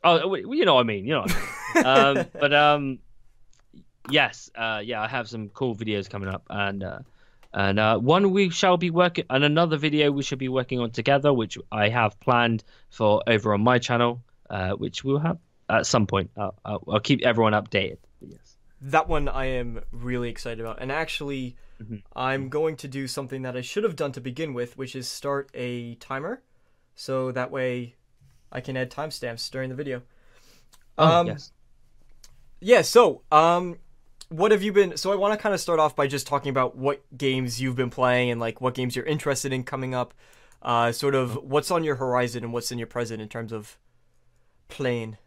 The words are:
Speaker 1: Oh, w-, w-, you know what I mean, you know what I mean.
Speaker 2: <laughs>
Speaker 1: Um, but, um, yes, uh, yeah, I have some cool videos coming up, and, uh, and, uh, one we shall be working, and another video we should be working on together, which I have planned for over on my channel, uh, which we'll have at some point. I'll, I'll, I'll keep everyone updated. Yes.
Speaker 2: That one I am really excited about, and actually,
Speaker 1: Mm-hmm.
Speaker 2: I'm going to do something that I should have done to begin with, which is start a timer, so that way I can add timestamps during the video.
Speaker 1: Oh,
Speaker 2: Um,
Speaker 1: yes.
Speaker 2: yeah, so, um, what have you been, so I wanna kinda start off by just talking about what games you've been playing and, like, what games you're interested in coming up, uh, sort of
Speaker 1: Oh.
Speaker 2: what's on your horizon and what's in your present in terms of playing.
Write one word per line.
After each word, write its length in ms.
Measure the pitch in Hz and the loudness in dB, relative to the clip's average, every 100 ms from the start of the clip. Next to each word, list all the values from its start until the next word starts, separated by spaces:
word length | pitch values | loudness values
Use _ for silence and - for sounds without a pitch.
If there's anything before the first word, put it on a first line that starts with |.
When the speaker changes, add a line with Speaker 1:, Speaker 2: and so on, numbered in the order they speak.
Speaker 1:
Oh, 140 | 165 170 | 6 4
w-, 240 | 170 190 | 2 -4
w-, 160 | 95 285 | -4 0
you 60 | 214 | 6
know 80 | |
what 60 | 135 | 6
I 40 | |
mean, 220 | 117 104 104 | 4 -2 -2
you 60 | |
know 60 | 147 | -2
what 80 | - | 0
I 60 | - | -2
mean. 80 | - | -4
Speaker 2:
<laughs> 100 | - - 349 131 | -10 0 2 6
Speaker 1:
Um, 400 | 135 139 139 - | 6 6 2 -4
but, 200 | - 143 | 0 2
um, 460 | 147 147 147 139 127 - - - _ - - _ - - _ - | 6 6 4 0 -8 -14 -20 -20 _ -20 -20 _ -20 -20 _ 0
yes, 400 | 147 123 - - - | 2 2 -2 -18 -8
uh, 260 | 113 107 | -4 -4
yeah, 160 | 107 113 | -6 -6
I 40 | 110 | -4
have 200 | 131 110 | -4 -6
some 200 | 113 104 | -10 -12
cool 240 | - 131 | -6 -4
videos 340 | 110 110 104 98 | -4 -4 -4 -4
coming 180 | 107 95 | -8 -8
up, 140 | 95 _ | -10 _
and, 320 | 101 98 98 | -4 -4 -4
uh, 160 | 92 65 - _ - _ - | -8 -12 -16 _ -20 _ -8
and, 260 | 101 98 101 | 0 2 2
uh, 200 | 110 110 | 2 2
one 320 | 123 175 202 | 4 4 4
we 180 | 190 190 | 4 2
shall 260 | 170 190 180 | 2 2 4
be 140 | 180 | 2
working, 340 | 165 180 175 - | 2 2 2 -6
and 140 | 131 | -2
another 320 | 147 151 170 151 | 0 2 2 0
video 340 | 156 151 147 | 0 2 2
we 120 | 143 | 2
should 160 | 135 135 | -4 -6
be 100 | 131 | -4
working 320 | 127 123 127 | -4 -2 -4
on 100 | 117 | -4
together, 420 | 113 113 139 143 | -2 2 4 4
which 260 | 131 107 - - | 2 -2 -8 -10
I 180 | 110 104 | 0 2
have 300 | 120 110 - | 2 0 0
planned 440 | - 123 117 110 - - - | 2 4 4 0 -6 -20 -20
for 320 | - 110 104 - | 0 4 4 4
over 280 | 113 107 | 2 2
on 60 | 104 | 2
my 180 | 113 123 | 4 4
channel, 440 | 123 120 120 123 - _ _ | 2 0 0 -2 -14 _ _
uh, 240 | 98 92 | -6 -4
which 320 | 101 - - | -4 -6 -6
we'll 140 | 135 143 | -2 -2
have 180 | 160 175 _ _ - | -2 -4 _ _ 0
at 180 | 110 - | 0 4
some 200 | 123 101 | 2 2
point. 240 | 98 90 - | 0 -2 -6
I'll, 180 | 98 - | -8 -8
I'll, 180 | - 104 - | -10 -10 -2
I'll 100 | 107 | -2
keep 220 | - 135 | 2 2
everyone 280 | 123 113 110 | 2 4 4
updated. 460 | 107 - 101 95 - _ _ | 2 0 -2 -2 -8 _ _
Yes. 360 | - - _ _ _ _ | -20 -20 _ _ _ _
Speaker 2:
That 280 | 135 156 160 | 0 0 2
one 200 | 156 139 | 0 0
I 160 | 127 131 | -2 -4
am 340 | 127 120 113 - | -4 -6 -8 -10
really 360 | 117 123 123 120 | -8 -6 -4 -6
excited 320 | 113 123 113 | -8 -10 -10
about, 180 | 113 107 | -10 -10
and 100 | 127 | -6
actually, 640 | 147 160 - 143 139 127 123 - - | -6 -6 -6 -8 -8 -10 -12 -20 -20
Speaker 1:
Mm-hmm. 160 | 107 107 - | -14 -14 -14
Speaker 2:
I'm 360 | - 131 135 135 | -6 -4 -4 -4
going 260 | 147 160 156 | -2 -4 -4
to 120 | 139 | -10
do 200 | 135 135 | -10 -8
something 320 | - 131 135 | -8 -10 -10
that 160 | 131 127 | -8 -8
I 60 | |
should 220 | 127 - | -6 -4
have 120 | 214 160 | -4 -2
done 160 | 147 | -6
to 80 | 131 | -6
begin 320 | 127 123 160 | -12 -8 -8
with, 240 | 123 120 - | -6 -8 -8
which 180 | 131 | -12
is 140 | 131 123 | -10 -12
start 400 | - 143 139 139 | -10 -6 -6 -6
a 400 | 127 123 123 120 | -10 -8 -8 -10
timer, 480 | 117 - 135 160 254 _ _ _ _ _ | -16 -10 -10 -8 -10 _ _ _ _ _
so 380 | - - 131 131 | -18 -6 -4 -4
that 180 | 127 123 | -4 -6
way 440 | 139 127 123 120 _ _ _ _ _ _ | -4 -4 -4 -8 _ _ _ _ _ _
I 80 | 123 | -12
can 160 | 123 131 | -8 -6
add 140 | 127 | -6
timestamps 600 | - 123 - 123 117 - | -6 -8 -8 -10 -8 -10
during 200 | 131 131 | -8 -8
the 40 | |
video. 280 | 127 147 123 123 _ _ _ _ _ _ - _ - | -8 -8 -8 -12 _ _ _ _ _ _ -20 _ 4
Speaker 1:
Oh, 80 | 160 170 | 6 6
Speaker 2:
Um, 60 | 170 | 4
Speaker 1:
yes. 240 | 147 - _ _ _ _ - - - - - - - | -4 -12 _ _ _ _ -20 -20 -20 -20 -20 -20 -10
Speaker 2:
yeah, 220 | 190 233 | 6 6
so, 400 | 156 233 214 135 - | 8 8 8 4 4
um, 460 | 151 165 175 180 170 - - _ - - | 6 6 4 0 -8 -18 -20 _ -20 -14
what 220 | 160 196 | 0 4
have 100 | 202 | 4
you 120 | 202 | 4
been, 240 | 202 190 - | 4 4 0
so 120 | 185 | -2
I 40 | |
wanna 240 | 196 202 214 | 0 0 0
kinda 180 | 214 185 | 0 -2
start 240 | - 165 | 0 2
off 160 | 156 - | 2 2
by 100 | 139 | -2
just 200 | 139 - | -2 -2
talking 240 | 143 143 | -4 -2
about 260 | 131 127 - | -2 -2 -2
what 240 | 135 139 _ 123 | -4 -4 _ -4
games 460 | 135 131 127 117 | -2 -2 -4 -4
you've 140 | 131 123 | -4 -2
been 120 | 123 | -4
playing 400 | 127 127 123 123 | 0 2 4 2
and, 80 | 117 | 0
like, 220 | 117 113 | -4 -2
what 140 | 127 | -4
games 200 | 127 127 | -2 -4
you're 120 | 123 151 | -4 -4
interested 440 | 151 147 131 139 | -2 -2 -2 -2
in 140 | 131 | -6
coming 300 | 123 135 131 | -6 -8 -6
up, 180 | 127 120 - _ _ _ _ | -4 -6 -10 _ _ _ _
uh, 320 | - 120 117 | -2 2 2
sort 220 | 113 139 | 2 0
of 240 | 135 127 113 | 0 0 -6
Speaker 1:
Oh. 20 | |
Speaker 2:
what's 300 | - 143 151 | -2 -2 0
on 120 | 175 | -2
your 120 | 160 | 0
horizon 500 | 127 127 123 123 123 | -2 0 0 0 -4
and 80 | 117 | -6
what's 180 | 117 117 | -6 -6
in 60 | 120 | -8
your 120 | 113 | -8
present 340 | 120 117 110 | -6 -6 -6
in 60 | 107 | -10
terms 220 | 117 113 | -10 -8
of 260 | 113 104 - _ _ _ _ _ _ _ _ _ | -10 -12 -20 _ _ _ _ _ _ _ _ _
playing. 480 | - 131 120 110 107 | -6 -4 -4 -6 -14